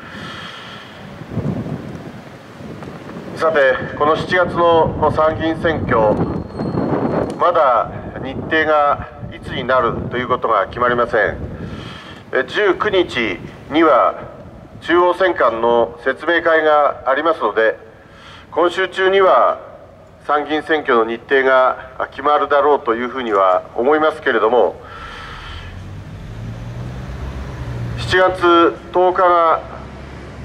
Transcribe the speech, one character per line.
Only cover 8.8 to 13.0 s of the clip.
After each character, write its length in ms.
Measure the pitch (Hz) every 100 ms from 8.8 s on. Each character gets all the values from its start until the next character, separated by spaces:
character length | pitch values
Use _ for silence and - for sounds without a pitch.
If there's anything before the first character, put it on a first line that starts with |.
| 147 - - - -
い 80 | -
つ 80 | -
に 140 | 127
な 160 | 123 127
る 140 | 117 87 90
と 80 | 120
い 60 |
う 40 | 123
こ 120 | 123
と 80 | 113
が 180 | 107 95
決 140 | 113
ま 100 | 123
り 60 | 120
ま 100 | 117
せ 120 | 113
ん。 180 | 92 69 - - - - - - - - -
え、 100 | 131 135
十 260 | - 208
九 160 | 175 208
日 480 | 190